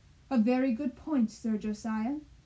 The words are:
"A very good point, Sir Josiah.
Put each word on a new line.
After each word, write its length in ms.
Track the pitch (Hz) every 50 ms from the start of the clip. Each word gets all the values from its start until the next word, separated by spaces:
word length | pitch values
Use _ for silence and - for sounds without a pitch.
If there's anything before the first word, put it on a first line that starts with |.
| - - - - - -
"A 80 | 269 240
very 340 | 208 247 247 254 262 269 226
good 220 | 226 294 - -
point, 360 | - - 302 311 269 220 220
Sir 280 | - - - 226 220 202
Josiah. 600 | 202 214 208 - - 226 220 220 220 247 285 302 302 - - - -